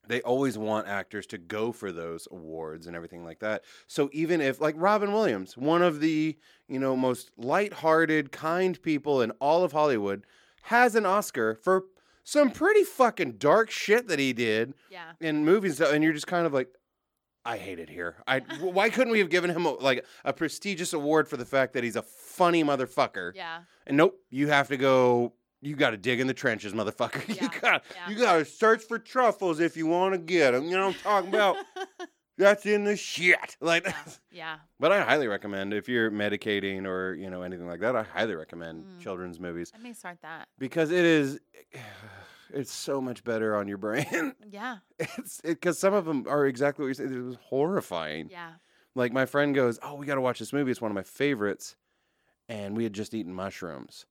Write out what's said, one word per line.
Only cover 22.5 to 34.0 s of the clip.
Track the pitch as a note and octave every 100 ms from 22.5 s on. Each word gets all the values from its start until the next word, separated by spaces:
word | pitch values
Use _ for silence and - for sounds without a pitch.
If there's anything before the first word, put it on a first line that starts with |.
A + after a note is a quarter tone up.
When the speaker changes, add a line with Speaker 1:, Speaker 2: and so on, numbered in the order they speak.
| E3+
Speaker 1:
motherfucker?" | D3+ C#3 B2 - B2+ G2 F2+ C3+
Speaker 2:
Yeah. | E3+ E3 F3 _ -
Speaker 1:
And | C#3
nope, | F#3 - _
you | C3 D3
have | C#3+ C#3
to | C#3
go | C3+ C3 B2 A#2+ A#2+ _ _ _
you | C#3+ D3
gotta | C#3 G#2+
dig | F#2 A#2+
in | C3
the |
trenches, | B2+ C3+ A2 G2+
motherfucker. | G#2 G#2 - A#2 - -
<laughs> |
You | A3
Speaker 2:
Yeah, | B3+ -
Speaker 1:
gotta, | A#3+ F3 - -
Speaker 2:
yeah. | F3
Speaker 1:
you | G#3+
gotta | A#3 E3+ D3
search | - A3 A3+
for | - A#3
truffles | - B3+ A#3+ - F#3+ D#3
if | E3 D#3+
you | D#3+
wanna | E3+ F#3+ F#3+
get | E3 F3+ C#3
'em. | B2 D#3
You | F#3
know | G3
what | F#3
I'm |
talking | F#3+ G#3 F#3
about? | G#3 G3+ F#4+ G4 -
Speaker 2:
<laughs> | F#4 _ F4 _ _ -
Speaker 1:
That's | G3 G#3 G#3
in | G#3 G#3
the | G#3
shit. | - - F3 E3+ - -
Like, | D#3+ E3+ F3+
Speaker 2:
Yeah, | -